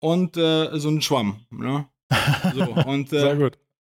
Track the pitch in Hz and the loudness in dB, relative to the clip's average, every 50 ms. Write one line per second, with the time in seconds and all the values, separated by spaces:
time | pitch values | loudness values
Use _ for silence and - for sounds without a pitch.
0 | - 160 165 180 185 170 - 165 165 160 160 160 160 - - 156 147 151 151 156 | -2 0 2 2 0 0 0 0 2 2 2 2 0 0 -2 -2 -2 0 0 0
1 | - - 147 127 113 101 98 110 - _ 117 113 117 123 131 143 143 - _ _ | 0 0 0 0 0 0 -4 -6 -10 _ -12 -8 -6 -4 -4 -4 -6 -8 _ _
2 | _ - 131 - - 147 147 - - 185 147 131 185 127 113 175 143 131 139 139 | _ -2 0 0 2 2 0 0 0 -2 -2 -2 -2 -2 0 0 0 0 0 -2
3 | 139 135 - 147 143 143 147 147 143 127 - _ _ _ _ _ | -2 -2 0 0 2 2 2 2 2 0 0 _ _ _ _ _